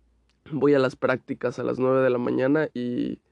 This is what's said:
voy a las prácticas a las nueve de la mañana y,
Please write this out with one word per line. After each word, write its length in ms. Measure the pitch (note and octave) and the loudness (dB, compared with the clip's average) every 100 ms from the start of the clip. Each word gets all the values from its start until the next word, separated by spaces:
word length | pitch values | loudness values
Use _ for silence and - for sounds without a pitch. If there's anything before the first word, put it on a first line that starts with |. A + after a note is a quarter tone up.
| _ _ _ _ - | _ _ _ _ -10
voy 220 | C#3 C#3+ | 0 4
a 60 | C#3+ | 4
las 160 | B2+ - | 2 0
prácticas 640 | B2+ B2+ - B2 B2 A#2+ | -2 -2 -4 -6 -6 -4
a 40 | |
las 160 | B2 B2 | -4 0
nueve 220 | B2+ C3 | 2 2
de 80 | C3 | 2
la 80 | B2 | 0
mañana 520 | B2 B2+ C3 D3+ D3+ | -2 0 2 0 -2
y, 460 | B2 B2 B2 A#2 - _ | -4 -6 -4 -4 -8 _